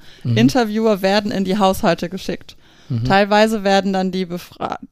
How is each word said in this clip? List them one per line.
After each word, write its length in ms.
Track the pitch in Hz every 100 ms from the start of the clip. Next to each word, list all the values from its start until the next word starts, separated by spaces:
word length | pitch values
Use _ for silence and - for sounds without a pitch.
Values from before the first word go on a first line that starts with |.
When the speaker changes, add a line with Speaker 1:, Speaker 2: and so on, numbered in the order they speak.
| - -
Speaker 1:
Mhm. 140 | - 160
Speaker 2:
Interviewer 640 | 240 262 220 214 220 196
werden 280 | 190 202 208
in 140 | 196
die 140 | 185 202
Haushalte 500 | 190 190 196 170 175
geschickt. 480 | 190 - 165 - - _ _ -
Speaker 1:
Mhm. 160 | 120
Speaker 2:
Teilweise 600 | 123 196 202 208 220 220
werden 280 | 196 196 196
dann 200 | 190 190
die 120 | 185
Befra-, 540 | 175 175 - - - - -